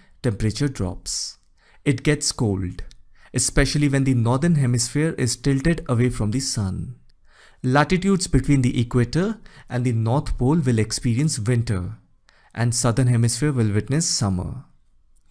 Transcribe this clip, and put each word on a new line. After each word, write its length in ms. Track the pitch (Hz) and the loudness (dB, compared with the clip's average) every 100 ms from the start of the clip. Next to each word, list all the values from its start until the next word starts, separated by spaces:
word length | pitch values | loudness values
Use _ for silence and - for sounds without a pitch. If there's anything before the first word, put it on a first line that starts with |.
| _ - | _ -6
temperature 460 | 127 104 113 104 143 | -4 0 -2 0 -4
drops. 720 | 139 92 92 - - - - _ _ _ - | -2 -6 -6 -8 -8 -8 -14 _ _ _ -6
It 200 | - 123 | -2 0
gets 260 | - 147 - | 0 0 -2
cold, 540 | - 117 95 92 - - - - - - | -2 0 0 -4 -8 -12 -14 -20 -20 -8
especially 560 | 127 - - 135 147 147 | -4 -2 0 0 2 2
when 160 | 135 | 2
the 100 | 135 | 2
northern 400 | 123 113 135 170 | 2 2 2 2
hemisphere 640 | 156 123 123 - 143 160 - | 2 2 0 -2 -2 -2 0
is 160 | 123 | -2
tilted 500 | - 143 135 165 165 - | -2 0 2 2 -2 0
away 220 | 120 123 | 0 0
from 200 | 120 107 | 0 -2
the 100 | 120 | -2
sun. 600 | - - 95 90 101 - - - - - - - 131 | -4 -4 -4 -4 -8 -12 -20 -20 -20 -20 -20 -6 0
Latitudes 600 | 135 147 185 190 190 - | 2 2 2 2 0 2
between 340 | 135 139 139 | 0 4 2
the 180 | 120 123 | 4 0
equator 600 | 117 123 120 156 196 220 - - - | 0 2 2 0 -2 -4 -12 -20 -8
and 160 | 123 123 | -2 0
the 60 | |
North 440 | 117 113 135 156 - | 0 0 0 -2 0
Pole 220 | 123 165 | 2 2
will 200 | 131 113 | 2 2
experience 600 | 107 - 127 113 156 151 | 0 -2 -2 0 0 -2
winter, 560 | 104 123 113 95 87 107 _ _ _ _ _ | 0 0 0 -4 -4 -12 _ _ _ _ _
and 200 | - 120 | -4 -2
southern 320 | 117 123 113 123 | 0 0 2 2
hemisphere 460 | 120 117 - 151 | 4 2 0 0
will 200 | 131 110 | 2 2
witness 340 | 101 107 143 165 | 0 0 -2 0
summer. 600 | - 104 90 82 127 - _ _ _ _ _ - | 0 0 -2 -4 -10 -16 _ _ _ _ _ -20